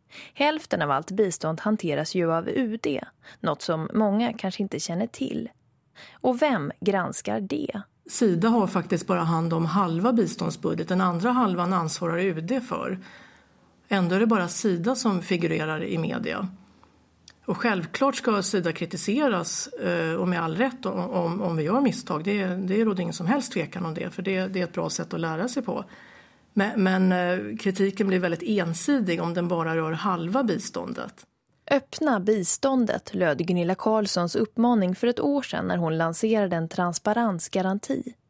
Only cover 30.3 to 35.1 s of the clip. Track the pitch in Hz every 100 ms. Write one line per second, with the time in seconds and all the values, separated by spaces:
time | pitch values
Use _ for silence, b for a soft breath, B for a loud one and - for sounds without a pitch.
30.3 | 240 240 165 - - 87 - - - -
31.3 | _ _ _ - 277 277 - 311 214 190
32.3 | 214 170 - 269 262 214 - - 190 170
33.3 | 139 170 180 170 190 220 220 202 180 175
34.3 | - 220 - 240 233 180 185 240